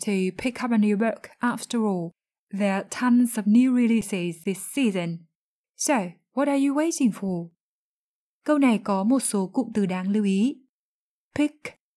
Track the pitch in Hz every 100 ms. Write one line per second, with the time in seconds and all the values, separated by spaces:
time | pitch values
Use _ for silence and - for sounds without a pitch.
0 | 220 196 185 185 262 233 240 226 208 202
1 | 226 - - - 240 233 - 240 214 185
2 | 170 _ _ _ - 196 202 196 - -
3 | 247 240 240 226 202 226 262 247 233 226
4 | 208 190 175 165 202 190 - 285 240 190
5 | 170 165 - _ _ _ _ - - 262
6 | 175 - _ 254 285 277 277 277 330 330
7 | 247 - 196 175 170 _ _ _ _ _
8 | _ _ _ _ - 302 269 208 - 190
9 | 214 269 - 202 185 - - 214 190 185
10 | 190 208 202 190 247 - _ _ _ _
11 | _ _ _ - 294 _ - - _